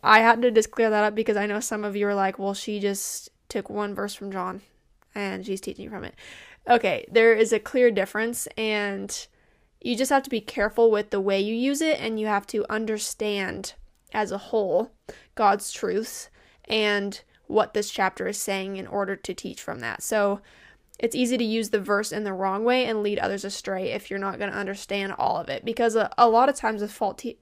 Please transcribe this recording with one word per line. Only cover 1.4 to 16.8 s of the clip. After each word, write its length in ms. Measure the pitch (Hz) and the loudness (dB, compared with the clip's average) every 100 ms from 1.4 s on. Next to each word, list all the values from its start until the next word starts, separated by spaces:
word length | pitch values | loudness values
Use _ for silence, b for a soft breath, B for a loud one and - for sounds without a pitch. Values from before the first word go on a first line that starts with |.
| 208 | -2
know 140 | 208 | -2
some 240 | 214 214 | -4 -4
of 120 | 208 202 | -4 -2
you 100 | 202 | 0
are 60 | |
like, 240 | 202 190 190 | 0 0 -2
"Well, 140 | 196 | -4
she 280 | 196 - 208 | -4 -6 -2
just 500 | 202 196 - - - _ - | -2 -2 -6 -10 -12 _ -10
took 220 | 208 190 | -8 -6
one 240 | 208 208 | -6 -4
verse 200 | 196 202 | -4 -8
from 180 | - 202 | -8 -8
John 280 | 190 180 185 - _ _ _ _ | -6 -6 -10 -16 _ _ _ _
and 320 | 208 196 190 202 | -8 -6 -6 -6
she's 140 | 196 | -6
teaching 280 | - - 214 | -8 -12 -12
from 160 | 208 | -12
it." 100 | - - B B B B - | -12 -14 B B B B 4
Okay, 380 | 240 214 135 - | 4 4 -2 2
there 220 | 202 226 | 6 8
is 200 | 220 220 | 8 6
a 80 | 220 | 2
clear 300 | - 262 247 | 2 4 6
difference, 560 | 202 190 208 226 240 - - | 6 0 -2 -4 -4 -8 -4
and 680 | 220 214 208 196 196 - - _ _ _ _ _ | -2 0 -2 -4 -8 -10 -12 _ _ _ _ _
you 160 | - 233 | -4 0
just 140 | 262 | 2
have 140 | 277 | 2
to 60 | 269 | 2
be 100 | 233 | -4
careful 500 | - - 208 220 226 | -4 -2 0 4 6
with 200 | 208 208 | 6 2
the 100 | 202 | -2
way 200 | 196 196 | 2 2
you 140 | 208 | 0
use 260 | 226 254 285 | 0 0 0
it, 180 | 320 302 | 0 0
and 200 | 226 220 | -2 -2
you 60 | 214 | 0
have 200 | 202 - | -2 -2
to 180 | 226 - | -4 -2
understand 1080 | 214 226 214 - - 214 202 190 202 190 - - _ _ | -2 -2 -4 -6 -4 -2 -2 -4 -6 -10 -14 -20 _ _
as 200 | 214 214 | -4 -4
a 60 | 196 | -6
whole 520 | - 220 196 165 233 _ - B B | -2 -2 2 0 0 _ -20 B B
God's 360 | - 190 202 - | 2 2 2 -2
truths 560 | - 196 190 233 - - b b b - | -6 -2 -2 -4 -10 -16 b b b -4
and 540 | 220 | 0